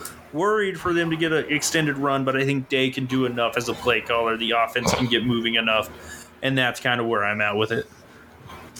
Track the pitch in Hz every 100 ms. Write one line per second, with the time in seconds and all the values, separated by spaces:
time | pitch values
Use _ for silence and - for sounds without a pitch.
0 | - - - 147 202 214 196 170 180 170
1 | 165 160 165 156 - 147 - 165 151 139
2 | 139 135 135 131 135 139 131 131 131 131
3 | 123 131 127 120 117 120 117 117 123 113
4 | 107 117 113 113 113 117 113 123 117 127
5 | 123 117 123 117 117 117 113 110 98 -
6 | - - - - 135 135 123 - 127 120
7 | 113 110 101 107 104 104 110 113 - -
8 | - - - - - - -